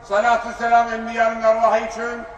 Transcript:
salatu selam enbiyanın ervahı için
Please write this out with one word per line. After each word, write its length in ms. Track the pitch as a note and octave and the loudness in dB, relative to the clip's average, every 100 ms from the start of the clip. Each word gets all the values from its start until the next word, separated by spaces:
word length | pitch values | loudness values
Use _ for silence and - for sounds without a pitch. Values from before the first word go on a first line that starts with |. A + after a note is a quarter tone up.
salatu 460 | - G3+ A#3 A#3 A#3 A3+ | 0 0 2 2 -2 -6
selam 340 | A#3 A#3 A#3 | 2 2 2
enbiyanın 480 | A3+ A3+ A#3 A3+ A3+ | -4 -6 -2 0 2
ervahı 380 | A3 A3 A3+ A3 | 2 4 2 2
için 440 | A3+ A3+ A#3 A#3+ A3+ | -2 -8 -8 -8 -12